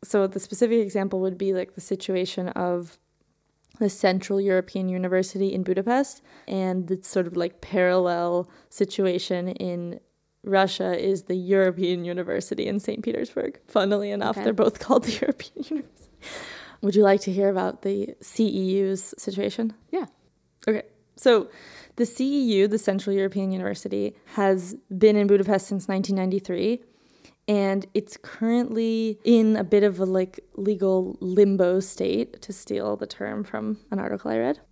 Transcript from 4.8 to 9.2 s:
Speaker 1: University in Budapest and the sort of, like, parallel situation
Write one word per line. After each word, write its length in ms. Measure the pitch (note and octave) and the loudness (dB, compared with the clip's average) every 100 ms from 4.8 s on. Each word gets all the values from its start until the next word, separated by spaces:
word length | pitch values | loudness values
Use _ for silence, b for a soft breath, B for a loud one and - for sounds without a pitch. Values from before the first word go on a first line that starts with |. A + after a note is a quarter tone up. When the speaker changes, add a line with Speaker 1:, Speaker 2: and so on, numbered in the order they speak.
| F#3 | -4
Speaker 1:
University 640 | F#3 F#3 F#3 F#3+ F#3+ G3 | -2 0 0 0 -2 -4
in 80 | F#3+ | -2
Budapest 580 | F#3 F#3 G3 B3 C#4 - b b b | -2 -2 0 0 0 -6 b b b
and 420 | F#3+ F#3 F#3 F3 | -4 -2 -2 -4
the 100 | F#3+ | -4
sort 240 | - F#3+ F3 | -2 -2 -2
of, 120 | F3 | -2
like, 240 | F3 - | -4 -6
parallel 880 | - F#3 F3+ F#3 F3+ E3+ F3 F3 F3+ b b | -4 2 4 4 2 0 0 0 -2 b b
situation 800 | - F#3+ - F#3+ F3 | -4 -2 0 0 0